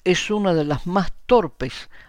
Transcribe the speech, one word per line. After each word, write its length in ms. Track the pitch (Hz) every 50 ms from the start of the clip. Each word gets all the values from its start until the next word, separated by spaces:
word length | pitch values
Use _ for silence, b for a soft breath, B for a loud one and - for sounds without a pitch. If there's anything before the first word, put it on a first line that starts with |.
| -
es 280 | 180 175 - - -
una 220 | 214 214 202 190 170
de 120 | 160 147
las 220 | 147 147 131 -
más 260 | 175 180 196 180 - - - -
torpes 640 | - 247 233 202 - - - 131 131 - - - b b b b